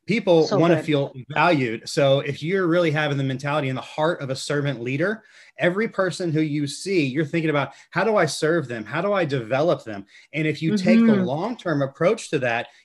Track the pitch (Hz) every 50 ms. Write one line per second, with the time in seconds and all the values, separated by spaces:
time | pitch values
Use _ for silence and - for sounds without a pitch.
0 | _ - 196 233 214 196 175 160 156 - - - 160 175 170 156 147 - 147 139
1 | 139 - - 131 117 - 151 151 156 180 170 143 131 113 110 113 - - - 156
2 | 143 139 135 139 - 143 135 - 147 160 190 196 185 165 165 180 175 160 143 156
3 | 151 147 143 139 139 135 131 123 139 143 147 156 139 131 131 123 - - - -
4 | 156 160 175 - 143 127 131 131 - - 147 147 143 143 131 113 117 123 131 135
5 | 170 202 220 220 - _ - - - - _ - 139 175 175 196 226 220 - -
6 | 190 180 170 - 185 170 147 156 160 156 143 151 147 139 143 - - 185 196 180
7 | 143 135 123 156 160 143 - 170 156 160 147 143 139 139 - - - _ - 165
8 | 196 226 214 208 170 147 - - 160 151 170 170 143 120 123 113 107 110 135 160
9 | 180 202 208 196 175 143 139 135 117 107 131 135 156 175 156 135 - 113 104 98
10 | 98 - - - - _ - 151 156 156 147 143 160 165 214 202 185 214 220 226
11 | 233 226 214 196 185 175 135 156 185 233 247 - - 185 151 143 139 135 - -
12 | 160 185 226 220 - - - 139 127 120 117 117 117 - - _ _